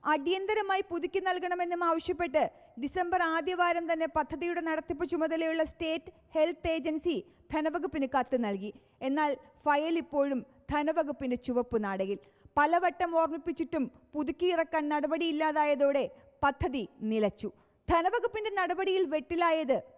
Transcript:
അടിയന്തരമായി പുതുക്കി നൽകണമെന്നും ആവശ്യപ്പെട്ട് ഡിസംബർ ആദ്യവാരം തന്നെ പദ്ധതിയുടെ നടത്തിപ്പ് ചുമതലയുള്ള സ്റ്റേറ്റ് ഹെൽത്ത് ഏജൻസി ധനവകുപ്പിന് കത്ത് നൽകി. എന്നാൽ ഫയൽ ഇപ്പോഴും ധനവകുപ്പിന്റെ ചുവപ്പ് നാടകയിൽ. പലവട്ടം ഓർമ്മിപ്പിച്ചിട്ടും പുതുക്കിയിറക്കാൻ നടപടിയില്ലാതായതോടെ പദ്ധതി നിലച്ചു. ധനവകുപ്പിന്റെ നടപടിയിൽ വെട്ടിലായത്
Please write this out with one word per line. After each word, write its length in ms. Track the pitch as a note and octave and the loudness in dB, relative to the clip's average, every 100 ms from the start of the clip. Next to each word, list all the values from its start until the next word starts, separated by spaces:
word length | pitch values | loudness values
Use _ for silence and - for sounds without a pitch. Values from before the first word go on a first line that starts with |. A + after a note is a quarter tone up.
| - | 2
അടിയന്തരമായി 680 | D4+ C#4 F#4+ G4 G#4+ G4+ F#4+ G4+ | 0 2 -2 0 0 0 0 -2
പുതുക്കി 300 | E4+ F4 F#4+ F#4 | -4 -2 -2 0
നൽകണമെന്നും 560 | F4+ F4 F4+ F4 F4 F4 | -2 -2 -2 -2 0 0
ആവശ്യപ്പെട്ട് 520 | E4 - E4+ E4+ D4+ A#3+ - - - | 0 -2 -4 0 2 0 -2 -20 -8
ഡിസംബർ 380 | C4+ F#4 F4+ F4+ E4 | -6 -2 0 2 2
ആദ്യവാരം 500 | D#4+ D#4+ F4+ F4 E4+ E4+ | 0 -2 0 2 2 -2
തന്നെ 160 | E4 D#4+ D#4+ | -2 0 -2
പദ്ധതിയുടെ 460 | D4 D#4 E4+ F4 E4 | -4 -4 -4 -2 -2
നടത്തിപ്പ് 360 | D#4 D#4+ C#4 E4+ | -4 -4 -6 -2
ചുമതലയുള്ള 540 | E4+ D#4+ D#4+ E4 D#4+ D#4 | 0 0 0 0 0 -2
സ്റ്റേറ്റ് 420 | - D#4+ D#4+ - - _ D#4+ | -2 -4 -4 -6 -20 _ 0
ഹെൽത്ത് 340 | D#4 F4 E4+ | 0 0 -2
ഏജൻസി 420 | D#4+ C#4+ D#4 F4 C4+ - _ _ | -2 -2 -2 -2 -2 -4 _ _
ധനവകുപ്പിന് 560 | D4+ D#4 E4 D4+ D#4 C4+ | -2 -2 -2 -4 -2 0
കത്ത് 240 | G3+ B3 B3+ | 0 0 0
നൽകി. 260 | A3+ G3 G3+ - _ _ C4 | 0 -4 -6 -12 _ _ -2
എന്നാൽ 220 | C#4 D4+ C4+ - - D4 | 0 0 -2 -8 -6 2
ഫയൽ 300 | D4 D#4 E4 | 2 2 -2
ഇപ്പോഴും 380 | D4 D4 C#4 C4 - - _ | -2 0 0 0 -6 -20 _
ധനവകുപ്പിന്റെ 680 | D4 D4+ D#4+ D4 D4 C4+ B3 - | -2 0 0 0 -2 -2 -4 -2
ചുവപ്പ് 320 | B3 A#3+ A#3 | -2 0 -2
നാടകയിൽ. 340 | G#3 F#3+ F#3+ G3 - _ - - | -2 -2 -2 -4 -8 _ -4 2
പലവട്ടം 540 | D4 E4+ F4+ F4 F4 E4 | 4 4 2 0 0 2
ഓർമ്മിപ്പിച്ചിട്ടും 680 | D#4+ D#4+ D#4 C#4+ D#4+ - B3 - _ | 2 0 -6 -6 -4 -2 -4 -6 _
പുതുക്കിയിറക്കാൻ 680 | D4 C4+ - F4+ E4+ D#4+ D#4+ D4 | -6 -4 0 0 2 0 0 0
നടപടിയില്ലാതായതോടെ 1080 | D4+ D4 D4+ E4 D4 D#4 D4+ D4 C#4+ C#4 C#4+ A3+ - - _ | 0 0 0 0 0 0 2 2 4 4 2 0 -6 -20 _
പദ്ധതി 400 | C#4 C#4 - C4 G3 - G#3+ | -2 0 -2 -2 -6 -8 -4
നിലച്ചു. 380 | A3 G#3 - G#3 - _ _ - | 0 0 -2 -12 -12 _ _ 0
ധനവകുപ്പിന്റെ 600 | E4+ F4 A4+ A#4 A4 G#4+ G4 | 2 2 0 -2 -2 -4 -2
നടപടിയിൽ 460 | F4+ F4 F#4+ F#4+ F4 | -2 0 0 0 0
വെട്ടിലായത് 640 | D#4 - E4+ E4+ D#4+ D4 B3 - | -2 -2 0 2 2 2 0 -2